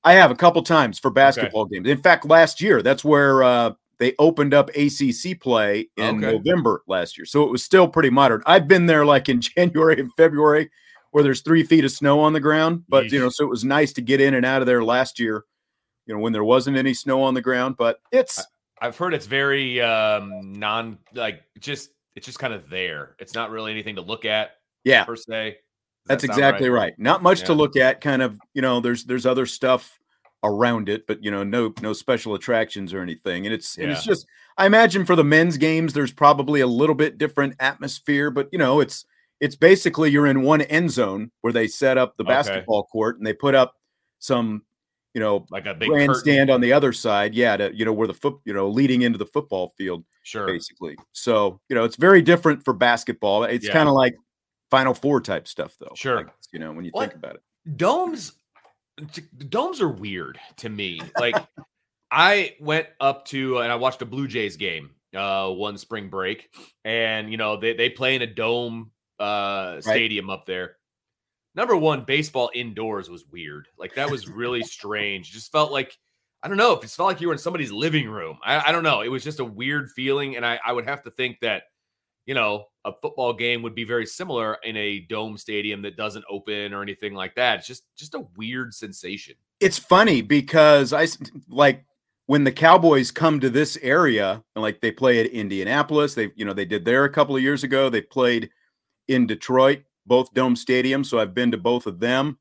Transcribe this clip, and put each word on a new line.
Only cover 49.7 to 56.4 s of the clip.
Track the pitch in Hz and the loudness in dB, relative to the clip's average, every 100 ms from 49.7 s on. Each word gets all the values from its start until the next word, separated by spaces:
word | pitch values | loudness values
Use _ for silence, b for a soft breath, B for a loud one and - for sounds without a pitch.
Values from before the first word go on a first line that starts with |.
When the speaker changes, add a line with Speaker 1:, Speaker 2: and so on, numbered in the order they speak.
| _ | _
Speaker 1:
field, | 95 85 - _ | -8 -8 -14 _
Speaker 2:
Sure. | - 110 95 | -14 -8 -6
Speaker 1:
basically. | 90 - _ 85 73 _ | -8 -10 _ -16 -16 _
So, | - - 110 101 95 _ | -8 0 0 0 -4 _
you | 123 | -2
know, | |
it's | 117 - | -2 2
very | 170 196 | 8 8
different | 151 170 165 143 | 8 4 4 0
for | - | -2
basketball. | 107 123 117 - 113 104 104 | 2 2 2 -2 -4 0 0
It's | 113 120 104 | 0 -4 0
Speaker 2:
Yeah. | |
Speaker 1:
kinda | 160 151 | 2 4
like | 135 127 127 _ _ _ _ _ | 4 2 0 _ _ _ _ _
Final | 131 131 | 0 2
Four | - 139 135 | -2 0 0
type | - 85 - | -2 -8 -8
stuff, | - - _ | -12 -12 _
though, | - - | -20 -12
Speaker 2:
Sure. | 135 117 | -6 -6
Speaker 1:
I | |
guess, | - _ | -6 _